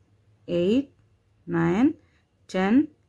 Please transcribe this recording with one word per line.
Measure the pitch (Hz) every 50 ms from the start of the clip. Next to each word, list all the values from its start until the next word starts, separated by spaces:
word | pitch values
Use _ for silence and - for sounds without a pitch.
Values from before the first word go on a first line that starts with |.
| _ _ _ _ _ _ _ _ _ -
எயிட், | 175 175 175 185 226 269 277 - _ _ _ _ _ _ _ _ _ _ _
நைன், | 170 170 165 170 170 170 208 254 330 320 - _ _ _ _ _ _ _ _ _ _ -
டென், | 185 185 196 226 269 311 - - _ _